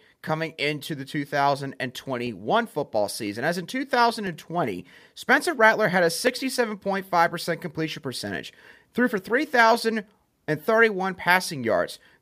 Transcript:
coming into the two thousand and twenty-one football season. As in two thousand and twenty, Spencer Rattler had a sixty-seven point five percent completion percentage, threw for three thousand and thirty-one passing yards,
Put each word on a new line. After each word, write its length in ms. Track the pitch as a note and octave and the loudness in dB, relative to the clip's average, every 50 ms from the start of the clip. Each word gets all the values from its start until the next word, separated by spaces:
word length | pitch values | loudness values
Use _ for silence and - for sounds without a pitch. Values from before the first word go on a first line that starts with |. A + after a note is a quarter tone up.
| _ _ _ _ | _ _ _ _
coming 320 | - - D#3 D#3 D#3+ D#3+ D#3+ | -6 -4 -4 -4 -4 -6 -6
into 380 | - C#3 D3 D3+ C#3+ - - D#3+ | -4 -4 -2 -2 -4 -6 -8 -10
the 80 | C3+ - | -10 -10
two 220 | E3+ - D3+ C#3+ | -8 -6 -6 -6
thousand 500 | - D3 C#3+ C#3 C#3+ C#3 C#3 C#3 C3+ C3 | -4 -2 0 2 2 2 0 -4 -8 -8
and 160 | - B2+ B2 - | -8 -8 -8 -8
twenty-one 720 | - - C#3 C3 A#2+ A#2+ B2 G#2+ E2+ G#2 B2 F#3+ A3+ A#3+ | -10 -8 -6 -6 -4 -4 -6 -8 -6 -2 0 0 0 0
football 420 | - - D3+ C#3 - - G#2+ G2+ F#2 | -2 -4 -6 -4 -2 0 0 0 -2
season. 340 | - - A#2 G2+ G2+ A#2 C3 | -2 -4 -6 -6 -4 -2 -2
As 140 | D#3+ F3 | -2 -2
in 80 | F#3 E3+ | -4 -6
two 180 | D#3 - C4 C#4+ | -6 -6 -8 -6
thousand 440 | - C4+ A#3+ A#3+ A#3+ A3+ A3+ G3+ | -2 2 2 4 2 2 -2 -6
and 100 | F#3 D#3+ | -8 -8
twenty, 480 | - - - D#3+ F3 D#3 A#2 F#2 F2+ - - - - - _ _ | -10 -10 -6 -4 -2 -2 -2 -4 -6 -10 -14 -20 -20 -20 _ _
Spencer 400 | - - - B3 D4 - F4+ D#4+ | -4 0 2 2 2 2 0 2
Rattler 360 | A3 A3 A3 G#3+ G3+ G#3+ E3 | 6 6 6 6 4 2 2
had 140 | F3+ F#3+ F3 | 2 4 2
a 60 | E3+ | 2
sixty-seven 680 | - - - B3+ B3+ - C4+ C4 - B3+ A#3 G#3 G#3+ | 2 0 0 -2 -2 -2 -4 -4 -2 -2 -2 -2 -4
point 280 | G3 - G3 F#3+ F#3+ F#3+ | -6 -4 -4 -4 -4 -4
five 260 | F#3+ F3+ E3+ E3+ E3 | 0 2 4 4 2
percent 280 | E3 D#3+ - F3+ E3 E3+ | 0 -2 -4 -4 -4 -4
completion 420 | - - - D#3+ D#3+ D#3 - D3+ | -6 -8 -6 -4 -6 -4 -6 -8
percentage, 520 | - C3+ A#2 - - G2+ F#2+ C#2+ - - - - - - - _ _ _ - | -10 -10 -8 -8 -8 -8 -8 -8 -8 -12 -16 -20 -20 -20 -20 _ _ _ 0
threw 160 | A#3 B3 B3 | 0 2 2
for 100 | A3+ F#3+ | 0 -2
three 240 | F#3+ G3 A3+ C4+ D#4 | -2 0 0 0 0
thousand 600 | D4+ - A#3+ A3+ A3+ A3+ A3+ A3+ A3+ A3 A3 G3+ _ _ _ _ _ _ _ _ | 2 4 6 6 6 6 4 2 0 -2 -2 -4 _ _ _ _ _ _ _ _
and 160 | - D#3 D3+ - | -4 -4 -2 0
thirty-one 520 | - A3 A3+ A3+ A3 G3+ F3+ F#3 F#3+ F3+ | 2 4 6 6 4 4 0 -4 -4 -6
passing 500 | - - F3 F3+ F#3 F#3 - E3+ C3+ A#2 | -2 2 4 4 4 2 -2 -6 -4 0
yards, 340 | A2+ G2 F2 E2+ - - - _ _ _ _ | 2 2 2 0 -2 -6 -14 _ _ _ _